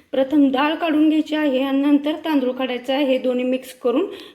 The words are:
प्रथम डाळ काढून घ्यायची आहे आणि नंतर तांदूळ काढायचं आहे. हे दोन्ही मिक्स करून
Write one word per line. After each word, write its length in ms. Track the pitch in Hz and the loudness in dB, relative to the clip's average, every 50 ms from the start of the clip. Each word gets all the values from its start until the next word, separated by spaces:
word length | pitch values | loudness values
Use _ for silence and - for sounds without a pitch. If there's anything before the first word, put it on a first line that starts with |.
| - _ - | -14 _ -2
प्रथम 360 | 262 269 269 302 294 277 269 | -2 0 2 2 4 4 4
डाळ 260 | 269 254 294 302 320 | 2 2 0 0 0
काढून 340 | 302 349 330 294 302 311 311 | -2 -2 0 2 2 4 4
घ्यायची 260 | 311 311 302 302 302 | 2 2 0 0 -2
आहे 280 | 302 302 294 254 254 269 | -2 0 0 0 0 0
आणि 160 | 269 269 277 | 0 0 0
नंतर 340 | 277 294 285 277 285 294 320 | 2 4 2 2 2 0 -4
तांदूळ 400 | 320 - 330 311 277 247 247 247 | -4 -4 -2 0 0 0 0 -2
काढायचं 420 | - 262 254 247 240 240 - 262 | -2 -4 -4 -4 -6 -4 -2 -2
आहे. 100 | 285 302 | 0 2
हे 140 | 262 262 254 | 2 0 0
दोन्ही 260 | - 254 247 247 254 | 0 -2 -2 0 0
मिक्स 300 | 254 262 254 254 - - | -2 -2 -4 -4 -10 -14
करून 320 | - - 240 233 285 381 403 - - - - - | -6 -4 -2 0 0 -2 -2 -6 -12 -16 -20 -16